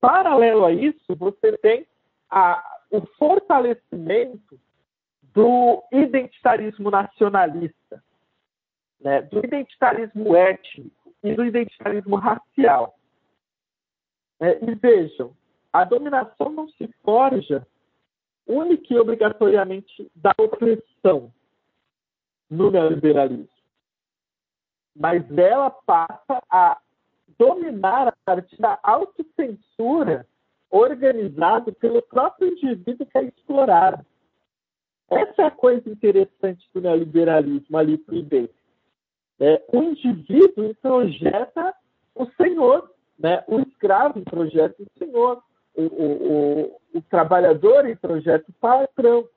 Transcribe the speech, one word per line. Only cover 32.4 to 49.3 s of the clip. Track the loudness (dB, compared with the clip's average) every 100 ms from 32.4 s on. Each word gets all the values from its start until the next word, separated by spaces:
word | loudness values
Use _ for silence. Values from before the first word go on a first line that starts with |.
| -4
indivíduo | -2 -6 -6 -8 -10 -4
que | -4
é |
explorado. | -4 _ _ 0 2 4 4 0 -14 _ _ _ _ _ _ _ _ _ _
Essa | -2 -2 0
é | -2
a |
coisa | 2 0 2 -4
interessante | -2 2 2 0 _ -8 -8 _
do | -8
neoliberalismo | -2 -2 0 0 2 2 0 -4 -4 -2
ali | 0 -2
pro | -4 -10
Mbembe. | -4 -4 -4 _ _ _ _ _ _ _ _ _
É, | 0 0 0
o | -2
indivíduo | -2 -4 -4 -6 -2 4 4 4
introjeta | -8 -6 -2 0 0 -2 -4 -2 -6 -8 -8 -10 _ _ _
o | -10 -10
senhor, | _ -2 2 2 2 -2 _ _ _
né? | -2 -2 -2
O | -4
escravo | -4 _ 0 2 2 -2
introjeta | -10 -6 -4 0 0 -2
o | -20 _
senhor, | -8 -2 -2 -2 _ _ _
o, | -6
o, | -6 -4 -4 -2 -2 0 0 -2 -6
o, | -10 _
o | -12
trabalhador | -4 -2 2 4 4 4 4 4 4
introjeta | -4 -6 -6 0 -2 -2
o |
patrão. | -6 0 0 0 0 2 2 -2